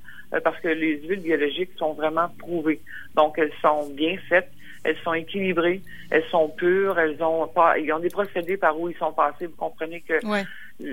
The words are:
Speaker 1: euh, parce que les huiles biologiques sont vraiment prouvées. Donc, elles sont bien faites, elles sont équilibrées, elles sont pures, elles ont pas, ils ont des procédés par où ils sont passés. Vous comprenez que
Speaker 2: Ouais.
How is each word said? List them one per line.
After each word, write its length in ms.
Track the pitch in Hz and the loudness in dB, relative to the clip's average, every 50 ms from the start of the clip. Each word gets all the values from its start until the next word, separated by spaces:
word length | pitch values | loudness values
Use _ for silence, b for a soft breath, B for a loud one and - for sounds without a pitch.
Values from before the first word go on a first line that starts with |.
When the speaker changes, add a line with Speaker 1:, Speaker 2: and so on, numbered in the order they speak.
| B B B B B B - | B B B B B B -2
Speaker 1:
euh, 60 | 165 | 0
parce 200 | - 170 160 - | 0 0 0 0
que 80 | - 170 | 0 0
les 300 | 160 160 160 160 151 143 | 0 2 2 0 0 0
huiles 220 | 147 160 196 190 | -2 -4 -4 -2
biologiques 480 | 165 165 160 143 147 147 - 175 185 185 - - | 0 2 2 2 2 0 0 -2 -4 -4 -4 -2
sont 160 | 170 156 151 | -2 -2 -2
vraiment 340 | - 151 156 160 165 175 170 - - | 0 -2 0 2 2 0 0 -2 -8
prouvées. 420 | - 165 175 170 151 156 151 - - B B B B B - | -8 -4 -2 0 2 0 0 0 -2 B B B B B 4
Donc, 240 | 156 151 151 151 165 | 4 4 4 4 2
elles 140 | 156 147 - - | 0 0 0 2
sont 260 | - 156 151 151 147 143 | 2 2 2 2 0 -4
bien 280 | 139 139 156 165 190 190 - - | -4 -2 0 0 0 -2 -2 2
faites, 220 | 175 185 185 - - B B B B B B | 2 2 2 0 -8 B B B B B B
elles 140 | 156 160 - - | -2 -2 -2 -2
sont 100 | 170 160 | -2 -2
équilibrées, 640 | 165 160 - - 196 190 190 175 170 165 175 175 202 - B B B B B | -2 -2 -4 -4 -2 0 0 2 2 2 2 2 0 -4 B B B B B
elles 160 | - 160 160 - | 2 2 2 4
sont 180 | - 170 156 151 | 4 4 4 2
pures, 480 | - - 175 175 185 196 196 196 185 170 | 2 2 2 4 4 4 4 2 2 2
elles 240 | 160 156 143 139 | 2 2 2 2
ont 240 | 165 160 160 165 156 | 2 2 2 2 0
pas, 320 | - - 180 165 165 - 135 | 0 4 6 6 6 6 4
ils 120 | 160 147 | 2 0
ont 80 | 156 160 | 0 0
des 100 | 175 180 | 0 -2
procédés 480 | - 196 202 - - 180 170 165 196 196 | 0 0 -2 -2 -2 -4 -2 -2 0 2
par 200 | 185 160 151 160 | 2 2 2 2
où 120 | 170 175 | -2 -4
ils 60 | 165 | -4
sont 160 | - 170 156 | -2 -4 -2
passés. 340 | 156 - 151 147 143 - 175 | 2 2 2 2 0 -4 -10
Vous 100 | 165 - | -10 -8
comprenez 460 | - 165 160 - - 160 160 170 170 | -6 -6 -6 -6 -6 -8 -8 -8 -10
que 200 | - - 160 151 - | -4 -2 0 0 0
Speaker 2:
Ouais. 180 | 214 208 202 190 B B B B B B - 123 143 | 0 -2 -2 -2 B B B B B B -10 -8 -8